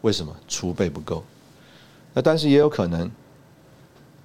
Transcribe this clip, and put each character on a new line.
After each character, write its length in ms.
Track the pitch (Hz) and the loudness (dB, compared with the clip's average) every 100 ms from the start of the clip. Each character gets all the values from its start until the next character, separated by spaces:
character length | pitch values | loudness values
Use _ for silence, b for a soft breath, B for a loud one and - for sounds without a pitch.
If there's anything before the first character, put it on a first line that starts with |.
为 100 | 113 | 0
什 140 | 101 | 0
么？ 100 | 78 - - | -6 -14 -10
储 240 | - 92 | -6 -6
备 160 | 85 92 | -2 -2
不 100 | 71 | -4
够。 240 | 76 80 - - - B B B B B B | -8 -8 -10 -20 -20 B B B B B B
那 80 | 123 | 0
但 160 | 143 160 | 2 2
是 120 | 151 | 4
也 80 | 139 | 6
有 120 | 147 | 4
可 180 | - 90 | 2 -2
能， 220 | 85 87 - - - - - - - - - - - | -2 -6 -10 -20 -20 -20 -20 -20 -20 -20 -20 -20 -20